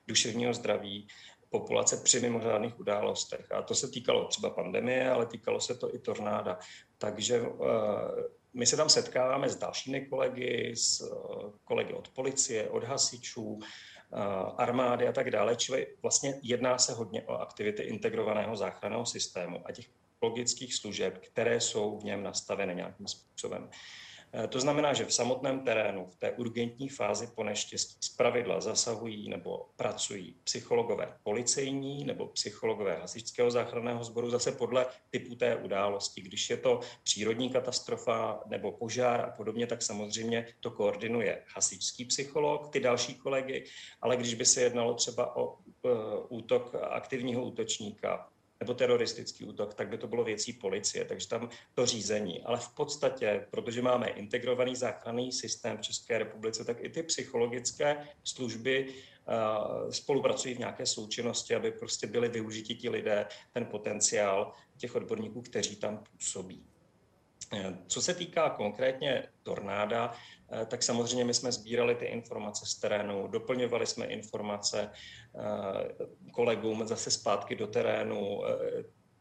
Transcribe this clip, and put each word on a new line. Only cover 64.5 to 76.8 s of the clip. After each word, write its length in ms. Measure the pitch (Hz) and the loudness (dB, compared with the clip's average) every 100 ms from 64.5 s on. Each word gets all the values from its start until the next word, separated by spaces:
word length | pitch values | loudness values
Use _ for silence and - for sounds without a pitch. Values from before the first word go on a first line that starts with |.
| - - - | -4 -20 -12
těch 180 | 120 | -6
odborníků, 480 | 113 95 110 107 123 | -4 -4 -4 -4 -8
kteří 340 | - 110 98 - | -6 -2 -2 -2
tam 280 | 107 107 - | -6 -6 -10
působí. 500 | - - 95 92 76 - _ _ _ _ _ _ _ - | -8 -6 -6 -8 -14 -20 _ _ _ _ _ _ _ -8
Eh, 260 | 107 95 87 - | -6 -4 -6 -6
co 160 | 123 | -2
se 120 | 175 | 0
týká 360 | 175 170 165 151 | -2 -2 2 2
konkrétně 800 | - 104 - 131 131 143 123 - _ | 2 -2 2 0 2 0 0 -2 _
tornáda, 720 | - - 98 101 104 117 117 - - - - | -6 -4 -2 0 2 2 0 -4 -14 -20 -8
eh, 160 | 110 110 | -4 -2
tak 160 | 120 | 0
samozřejmě 420 | - 120 117 123 | 2 2 2 2
my 100 | 120 | 2
jsme 180 | 117 127 | 2 0
sbírali 420 | - 110 117 120 | -2 0 2 4
ty 100 | 120 | 2
informace 640 | - 117 - 110 104 - - | -2 -4 -6 -6 -6 -6 -6
z 80 | |
terénu, 520 | - 104 104 101 101 95 | -2 0 2 2 -2 -2
doplňovali 600 | 110 - 127 117 117 113 | -2 0 0 2 2 0
jsme 200 | - 110 | -2 -4
informace, 840 | 107 - 107 107 101 - 107 104 - - - - | -6 -6 -4 -2 -2 0 0 -2 -6 -18 -18 -16
eh, 60 | - 107 104 98 - - - - - - | -8 -4 -2 -2 -2 -4 -6 -10 -10 -6
kolegům 540 | - 120 107 110 110 | 2 4 4 2 0